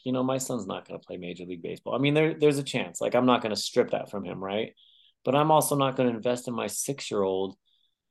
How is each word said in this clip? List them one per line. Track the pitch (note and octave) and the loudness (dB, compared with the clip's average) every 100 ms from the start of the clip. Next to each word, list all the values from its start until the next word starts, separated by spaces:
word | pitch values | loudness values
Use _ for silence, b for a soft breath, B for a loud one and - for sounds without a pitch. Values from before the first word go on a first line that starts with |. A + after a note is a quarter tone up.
you | B2+ | -4
know, | B2+ | -2
my | B2+ C3 | 0 -2
son's | C3 B2 G2 | -2 -6 -6
not | F#2 F2+ | -8 -10
gonna | F2+ | -14
play | - F2+ | -12 -10
Major | F2 F2 F2 | -10 -10 -10
League | F2+ | -10
Baseball. | E2+ F2+ - A#2+ | -10 -10 -6 0
I | |
mean, | C#3 D3 | 2 4
there, | D#3 | 2
there's | D#3 D3+ C#3+ | 4 4 4
a | |
chance. | C#3 B2+ F2 - | 0 -4 -6 -4
Like, | A2+ A#2+ | 0 4
I'm | B2+ | 4
not | A#2+ | 4
gonna | A2 G2+ | 2 -4
strip | - B2 A2+ | 0 2 2
that | - - | 0 -4
from | G2+ F2+ | -8 -8
him, | F2+ | -6
right? | F#2+ G2+ A2+ b b b b _ | -4 -4 -4 b b b b _
But | - C#3 | 0 2
I'm | D3+ | 6
also | D#3 C#3 C#3+ | 6 4 2
not | C3+ C3 | 2 2
gonna | B2+ | 2
invest | A2+ B2 B2 B2+ | 2 0 -2 -2
in | |
my | A#2 G#2+ | -4 -4
six-year-old. | - - C#3 - G#2+ F#2+ F#2+ G2 - _ _ _ _ _ | -4 -6 -6 -4 0 0 0 -2 -6 _ _ _ _ _